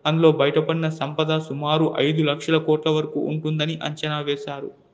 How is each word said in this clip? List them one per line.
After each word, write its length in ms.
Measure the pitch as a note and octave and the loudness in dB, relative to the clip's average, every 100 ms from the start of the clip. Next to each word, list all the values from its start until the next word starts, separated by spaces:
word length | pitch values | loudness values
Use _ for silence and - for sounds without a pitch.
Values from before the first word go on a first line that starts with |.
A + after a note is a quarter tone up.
| D3+ | -2
అందులో 260 | D#3+ D#3+ | 4 6
బయటపడిన 580 | D3 C#3+ D#3 D#3 E3 D#3+ | 6 4 2 0 0 -2
సంపద 480 | D#3+ C#3 D3+ D#3 D#3 | -4 -4 -2 0 0
సుమారు 560 | D#3 C#3 D3 D#3 D#3 - | -2 -6 0 2 2 2
ఐదు 240 | C#3+ D#3 | 0 2
లక్షల 340 | D3+ D3+ - D#3+ | 0 0 0 2
కోట్ల 320 | D#3 D3+ D#3+ | 2 2 2
వరకు 300 | D#3 D3+ D3 | 0 -2 -4
ఉంటుందని 600 | D3 D#3 D#3 D#3 D#3 D#3 | -4 -4 -2 -2 -2 -4
అంచనా 360 | D3 D3+ D#3 D3 | -8 -6 -4 -4
వేశారు. 520 | C#3+ C#3+ C#3+ C#3 C3+ - _ | -4 -4 -6 -10 -10 -14 _